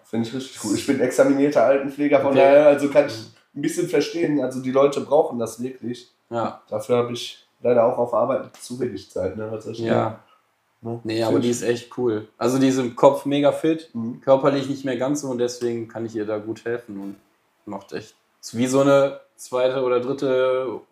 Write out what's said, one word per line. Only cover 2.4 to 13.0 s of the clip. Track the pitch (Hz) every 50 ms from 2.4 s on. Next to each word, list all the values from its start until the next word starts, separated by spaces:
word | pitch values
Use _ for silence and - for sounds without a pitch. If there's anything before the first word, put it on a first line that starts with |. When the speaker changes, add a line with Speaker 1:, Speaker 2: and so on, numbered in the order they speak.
| 139 139 139 147 151 147
Speaker 1:
also | 143 139 139 143
kann | - 147 139
ich | - 113
Speaker 2:
Mhm. | 110 110 - - _ _ _ - 143
Speaker 1:
ein |
bisschen | 151 156 - 175 160 -
verstehen. | 165 147 143 - - 170 165 151 147 143
Also | 127 127 127 127
die | 127 131
Leute | 127 135 139 - - -
brauchen | 120 - 135 151 165 - - 117
das | 113 110 - -
wirklich. | 120 131 - - 107 117 120 - - _ _ _ _ -
Speaker 2:
Ja. | 113 117 110 104 - - _ -
Speaker 1:
Dafür | 107 107 107 - 123 120
hab | 120 117
ich | 120 117 - - - - _ _ _ _
leider | - 120 123 120 113
auch | 120 - 120
auf | 120 120 -
Arbeit | 107 120 127 127 131 - - -
zu | - - - 123 127
wenig | 131 - 101 95 - -
Zeit, | - 110 110 92 92
ne? | 107 110 110
Was | 113 107 -
soll | 117
ich | 117 113
Speaker 2:
Ja. | 117 113 113
Speaker 1:
sagen? | 117 113 113 110 - _ _ _ _ _ _ _ _ _ _ _ _
Ne? | 113 113 117 117 -
Speaker 2:
Nee, | 110 110
Speaker 1:
Find | 113 113 110
Speaker 2:
aber | 113 117
die | 120 120
Speaker 1:
ich | 120
Speaker 2:
ist | -
echt | 98 113 120 117 - - - -
cool. | 123 120 107 107 110 - _ -
Also | 117 123 131 135
die | 135 135
ist | 127 135
im | 127 117 117
Kopf | -